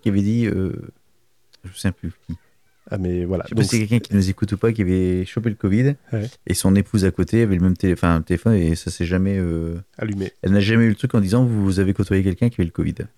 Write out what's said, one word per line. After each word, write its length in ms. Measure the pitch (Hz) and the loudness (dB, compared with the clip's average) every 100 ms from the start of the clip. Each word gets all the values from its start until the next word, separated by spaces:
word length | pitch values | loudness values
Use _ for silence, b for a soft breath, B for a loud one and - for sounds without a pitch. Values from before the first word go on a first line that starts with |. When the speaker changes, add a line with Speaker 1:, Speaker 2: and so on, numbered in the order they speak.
Speaker 1:
qui 80 | - | 0
avait 100 | 101 | 0
dit, 240 | 101 117 113 | 2 2 0
euh, 260 | 92 92 - - - _ _ _ _ _ _ | 0 -2 -6 -12 -20 _ _ _ _ _ _
je 140 | 92 - | -20 -6
sais 140 | 98 | -6
plus 200 | 90 85 - - | -6 -10 -12 -14
qui. 80 | 82 _ _ _ _ - | -16 _ _ _ _ -12
Speaker 2:
Ah, 80 | 101 | -6
mais 260 | 90 90 | -4 -4
voilà. 200 | 87 92 | -2 -4
Speaker 1:
Je 60 | - | -2
sais 40 | |
pas 60 | 113 | 0
Speaker 2:
Donc 80 | 101 | 0
Speaker 1:
si 60 | 117 | 0
c'est 80 | 107 | 0
quelqu'un 140 | 117 - | -2 0
qui 80 | |
nous 140 | 101 95 | 0 0
écoute 240 | 98 101 | -2 -4
ou 60 | 98 | -2
pas, 120 | 113 | -2
qui 100 | 107 | 0
avait 420 | 92 92 92 90 | 0 2 0 -2
chopé 240 | 92 - 110 | -4 -4 -4
le 60 | |
covid, 400 | 101 98 104 135 143 - | -2 0 2 0 -2 -6
Speaker 2:
Ouais. 160 | 113 110 - - | -8 -8 -10 -6
Speaker 1:
et 60 | |
son 220 | 90 95 | -2 2
épouse 320 | 98 98 110 95 | 2 2 2 0
à 40 | |
côté 300 | - 87 113 | 0 0 2
avait 120 | 117 | 2
le 80 | 92 | 2
même 140 | 92 90 | 2 2
télé-, 180 | 98 | 0
enfin, 220 | 85 87 82 | 2 2 0
un 40 | |
téléphone, 320 | 78 87 113 | 0 -2 2
et 200 | 107 82 | 2 2
ça 160 | 82 - | 0 -4
s'est 160 | - 85 | -6 -2
jamais, 320 | 92 95 98 | 0 0 0
euh, 380 | 87 82 82 85 - - | -2 -2 -4 -8 -12 -10
Speaker 2:
Allumé. 360 | 113 98 95 _ | -6 -6 -8 _
Speaker 1:
elle 100 | 90 | 0
n'a 80 | 101 | 2
jamais 240 | 98 113 | 4 4
eu 40 | 117 | 4
le 40 | |
truc 200 | 101 - | 2 0
en 60 | 117 | 0
disant, « 240 | 95 117 127 | 2 2 2
Vous 340 | 107 98 95 | 2 0 2
avez 140 | 95 | 0
côtoyé 280 | 98 101 95 | 0 0 2
quelqu'un 280 | 98 90 120 | 0 0 -2
qui 60 | 123 | 0
avait 60 | 87 | -4
le 60 | |
covid. » 220 | - 82 - - | -2 -4 -4 -10